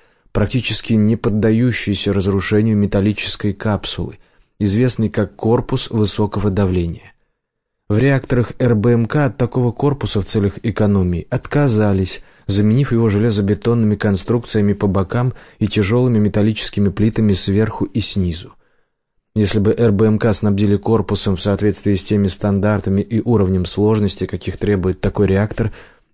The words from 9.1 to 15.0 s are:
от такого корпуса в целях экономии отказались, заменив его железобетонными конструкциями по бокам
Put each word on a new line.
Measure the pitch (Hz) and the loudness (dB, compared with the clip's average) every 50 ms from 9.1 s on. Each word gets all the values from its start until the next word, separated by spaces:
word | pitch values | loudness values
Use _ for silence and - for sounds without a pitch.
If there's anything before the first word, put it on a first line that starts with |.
| - 151 147 | 0 0 0
от | 131 - - | 0 0 -2
такого | 123 117 - 131 123 120 | -4 -2 0 0 0 0
корпуса | 110 - - 143 - - - - - 104 | 0 0 0 0 0 -2 -4 -4 -2 -2
в | 90 | -2
целях | - - 110 101 101 - - | -2 0 0 0 0 -2 -2
экономии | - 117 98 - 110 104 101 98 92 90 87 82 78 - | -4 -4 -2 0 2 2 2 2 2 0 0 -2 -4 -4
отказались, | - 123 - - - 147 147 139 113 107 107 104 98 95 95 92 - - - - - - _ | -6 -6 -6 -2 0 0 2 2 2 2 2 2 2 2 0 -2 -4 -6 -10 -16 -20 -16 _
заменив | - 98 101 104 107 110 131 143 - | -4 0 2 2 2 2 2 2 2
его | 123 113 117 113 | 2 2 2 2
железобетонными | 98 104 110 120 107 101 101 98 104 - - 117 117 117 113 107 104 | 2 2 2 2 0 0 0 0 0 0 0 0 0 2 2 2 0
конструкциями | 104 - 107 98 90 - - 117 120 117 - - 110 101 101 101 | 0 0 0 0 0 0 0 -2 -2 -2 -2 -2 0 0 0 0
по | 101 - | 0 0
бокам | 98 95 98 | 0 0 0